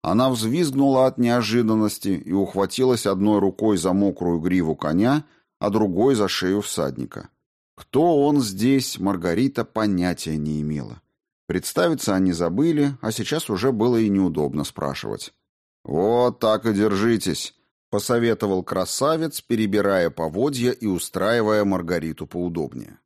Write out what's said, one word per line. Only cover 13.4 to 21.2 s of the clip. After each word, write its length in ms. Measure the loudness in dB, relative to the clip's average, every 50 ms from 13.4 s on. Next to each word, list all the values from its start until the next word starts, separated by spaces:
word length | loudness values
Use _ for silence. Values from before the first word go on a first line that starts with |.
| -4 -4
уже 220 | -4 0 0 -2
было 240 | 0 2 2 2 2
и 120 | 2 2 2
неудобно 560 | 2 2 2 0 0 -2 -2 -2 -2 -4 -6
спрашивать. 680 | -6 -6 -6 -6 -6 -6 -6 -8 -10 -10 -10 -12 -16 _ _ _ _ _ _ _ _ _ _ _
«Вот 540 | -4 -2 0 2 2 4 4 2 2 0 _
так 260 | 0 0 0 2 0
и 60 | 0
держитесь», 840 | 2 2 2 2 2 2 2 2 2 2 0 -2 -4 -4 -6 -12 _ _ _ _ _ _ _ _
посоветовал 720 | -4 -4 -2 0 0 2 2 2 0 0 0 0 0 -2
красавец, 760 | -2 -4 -4 -4 -4 -4 -2 -2 0 0 0 0 -2 -6 -6 -10
перебирая 720 | -4 _ -2 0 0 0 0 0 2 2 2 2 0 0
поводья 600 | -2 -4 -6 -4 -2 -2 -2 -2 -2 -2 -2 -2
и 160 | -2 -2 -2
устраивая 800 | -2 -2 -2 -4 -6 -4 -2